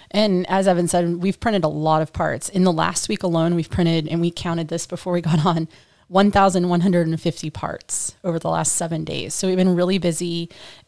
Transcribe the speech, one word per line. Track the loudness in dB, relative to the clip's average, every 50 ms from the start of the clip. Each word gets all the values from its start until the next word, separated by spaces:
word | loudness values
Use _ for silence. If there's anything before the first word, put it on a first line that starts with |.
| -14 -4
And | 0 2 2 4 2 2 0 0
as | 0 2 4 4
Evan | 4 4 2 2
said, | 2 2 2 0 0 0
we've | 0 -2 -2 -2
printed | -2 0 0 2 0
a | 0
lot | -2 0 0 2 2 2
of | 0 -2
parts. | -4 -4 -4 -2 -4 -4 -6 -4
In | 0 2 2
the | 2 2
last | 2 0 -2 -2 -4 -4 -4
week | -4 -4
alone, | -2 -2 0 0 0 0 0
we've | -2 -2 -2
printed, | -2 0 0 2 0 0 -2 -2
and | -2 -2
we | -2 -2
counted | -2 -4 -6 -4 -4 -4 -4 -4
this | -6 -8 -8 -8
before | -12 -10 -6 -4 -4
we | -2
got | 0 0 2 2 2
on, | 2 0 0 -2 -6 -8 -16 _ _ _ _ _ 0
one | 2 4 4 4
thousand | 4 4 4 4 4 2 2 2
one | 2 2
hundred | 2 4 4 2 2
and | 0 -2 -2
fifty | -2 -4 -4 -4 -6 -10
parts | -8 -8 -8 -8 -8 -10 -10 -10 -8 -8 -8 -8 -10 _ -6
over | -4 -4 -2
the | -2 -2
last | -2 0 0 -2 -2
seven | -2 -2 -4 -4 -4 -4
days. | -6 -6 -8 -8 -8 -6
So | -4 -2 0
we've | 2 2
been | 4 4 4
really | 2 2 0 0 0
busy. | 0 -2 -2 -2 -4 -4 -4 -4 -6 -8 -10 -16 -20 -20 -20 -20 -20